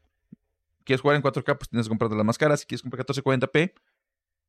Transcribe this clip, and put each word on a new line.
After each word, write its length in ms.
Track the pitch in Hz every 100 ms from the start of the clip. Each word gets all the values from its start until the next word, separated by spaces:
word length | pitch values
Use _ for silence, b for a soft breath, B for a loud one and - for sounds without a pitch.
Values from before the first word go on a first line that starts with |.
| _ _ _ - _ _ _ _
¿Quieres 160 | - 127
jugar 160 | 143 147
en 60 |
cuatro 200 | 139 131
K? 140 | 120 139
Pues 140 | -
tienes 160 | 117 110
que 20 |
comprarte 260 | 110 117
las 120 | 107 107
más 100 | 117
caras. 240 | 151 147
Si 60 | -
quieres 160 | 135
comprar 160 | 127 123
catorce 240 | 131 135
cuarenta 240 | 135 131 127
p, 280 | 147 175 - _ _ _ _ _ _